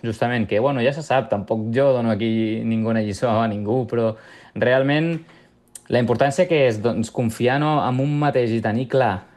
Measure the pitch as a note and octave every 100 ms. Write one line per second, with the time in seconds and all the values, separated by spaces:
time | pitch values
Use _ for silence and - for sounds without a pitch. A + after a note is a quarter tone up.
0 | A#2 G#2+ A#2+ A#2+ G#2+ G#2+ C3+ C3+ A#2+ C#3+
1 | D3+ C3 A2+ G2+ F#2+ A2 A2 A#2 C#3 B2
2 | A#2 G#2+ A2+ A2+ A2 A2 A2+ A2+ A2 A2+
3 | G#2+ G2 B2 A2 A2+ G#2 G2+ B2+ A#2 A#2
4 | A2+ A2 - - - - A#2+ C3 C3+ D3
5 | E3 E3 - - _ _ _ - - A#2+
6 | A#2 A2+ C#3 C#3 F3+ D#3+ C3 A2 A#2 A2
7 | A2 - A#2 - A#2 C#3 D3+ D3+ A2 B2+
8 | C#3+ D3 D3 C3+ A#2+ A2+ A2+ A2 B2+ C3+
9 | A#2+ F#2+ -